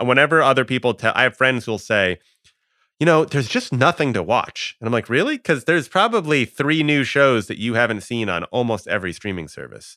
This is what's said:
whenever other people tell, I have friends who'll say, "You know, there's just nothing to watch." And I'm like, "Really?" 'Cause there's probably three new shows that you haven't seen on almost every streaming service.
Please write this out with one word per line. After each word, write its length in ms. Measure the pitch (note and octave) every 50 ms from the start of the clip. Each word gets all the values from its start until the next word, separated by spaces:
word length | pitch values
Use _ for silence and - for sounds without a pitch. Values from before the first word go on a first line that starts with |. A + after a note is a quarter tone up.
whenever 380 | A#2+ B2 B2+ C3+ D3 D3 D#3+ D#3+
other 240 | C#3 C3+ C3 C3 B2
people 300 | - B2+ B2 - A#2+ G#2+
tell, 180 | - A2+ A2 -
I 80 | G#2 B2+
have 120 | B2 -
friends 280 | - C3 C3 B2+ A#2+ -
who'll 140 | A#2 A2 G2
say, 400 | - - A2 G2+ F#2+ F2+ E2+ - _ _ _ _ _ _ _ _ _ _ _ _ _ _ _ -
"You 80 | D3+
know, 180 | E3+ D#3+ D#3 D#3
there's 240 | - C#3 C#3 A#2+ -
just 240 | - B3 - -
nothing 400 | C#3 B2 C3 E3+ E3+ - D3+ C3
to 100 | G#2+ G2
watch." 540 | D#2+ F#2+ A#2+ A#2+ - - - - - - - _
And 80 | A#2
I'm 60 | A2+
like, 160 | A#2+ A2 - -
"Really?" 300 | A#2+ D3+ G#3 D4 D4+ B3
'Cause 260 | - - D#3 B2 -
there's 240 | D#3+ E3+ E3 C3 -
probably 560 | - F#3 G#3+ A3+ A#3 G#3 D#3+ D3+ D3+ C3+ A2+
three 380 | - - - C#3 C#3+ D#3 D#3+
new 200 | D3+ D3+ D3 C#3+
shows 440 | B2+ - - C#3+ C#3 C3+ B2 A2 F#2+
that 100 | - -
you 180 | F#2 A2 A#2+ A2
haven't 280 | A#2 A#2+ A2 A2 G2
seen 260 | - - A#2+ A#2 G#2+ G2
on 160 | F2 E2+ E2+
almost 420 | - - B2 A#2+ A#2 A2 G2+ - -
every 260 | G2+ G2+ F#2+ F2+ E2
streaming 340 | - - G#2 F#2+ F2 D#2 C#2
service. 480 | - C#2 C2+ A#1 G1+ - - - -